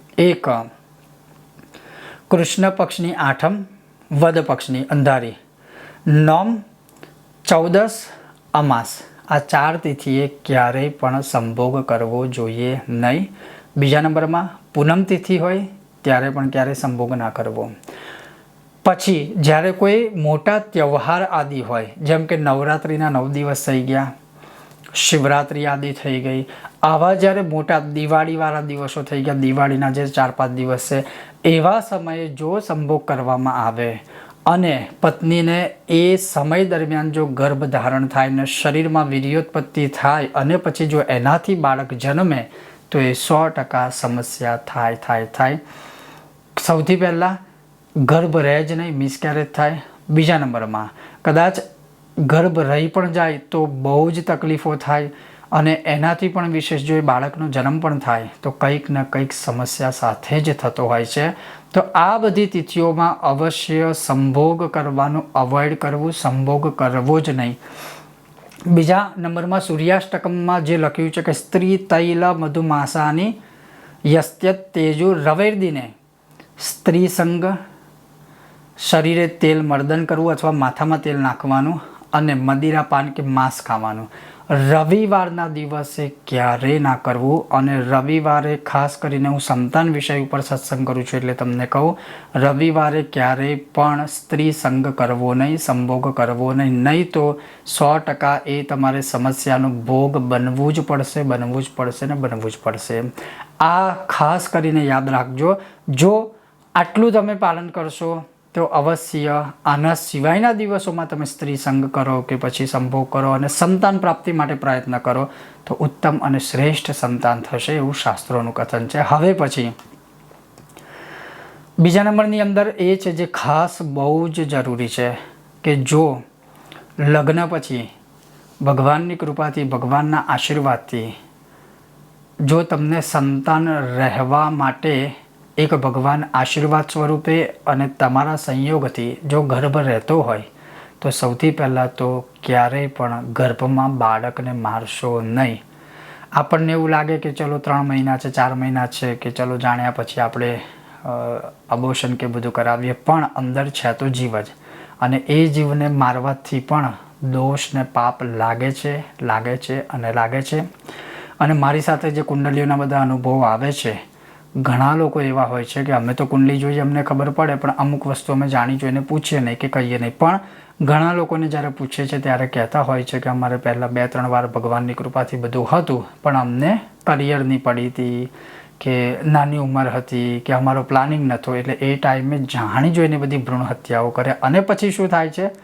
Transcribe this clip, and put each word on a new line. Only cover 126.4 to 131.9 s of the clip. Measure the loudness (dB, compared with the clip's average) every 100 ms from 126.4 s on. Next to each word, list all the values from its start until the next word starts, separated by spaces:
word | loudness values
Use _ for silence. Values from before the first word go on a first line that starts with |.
| _ -20 -20 -20 -16 -2
લગ્ન | 4 4 4 2 0
પછી | -4 -4 -8 -8 -16 _ -20 -20 -20 -20 -4
ભગવાનની | 0 4 4 2 0 -6
કૃપાથી, | -6 -4 -4 -2
ભગવાનના | -2 -2 0 0 2 0 0
આશીર્વાદથી | -2 0 0 0 0 -2 -8 -8 -12 -20 -20 -20 -20 -20 -20 -20